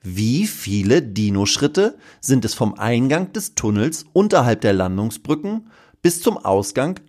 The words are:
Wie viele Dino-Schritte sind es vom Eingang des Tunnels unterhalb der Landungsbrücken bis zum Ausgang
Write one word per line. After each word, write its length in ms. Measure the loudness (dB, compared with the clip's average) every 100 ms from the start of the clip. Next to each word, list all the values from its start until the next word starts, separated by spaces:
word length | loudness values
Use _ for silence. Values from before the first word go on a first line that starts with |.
Wie 420 | -8 -2 0 0 -2
viele 560 | -6 -4 -2 4 2
Dino-Schritte 960 | 2 -2 0 0 0 0 0 2 0 -2 -20 -14
sind 240 | 0 0
es 100 | 0
vom 200 | -2 -4
Eingang 580 | -2 -2 0 2 0 -2
des 240 | -6 -6 -4
Tunnels 500 | 0 0 0 -4 -2
unterhalb 480 | 0 4 4 4 2
der 140 | 2
Landungsbrücken 920 | 2 0 -2 -4 -6 -4 -4 -2 -6 -8 _ _ _
bis 200 | 0 2
zum 160 | -2 -2
Ausgang 640 | 0 0 0 -4 -4 -6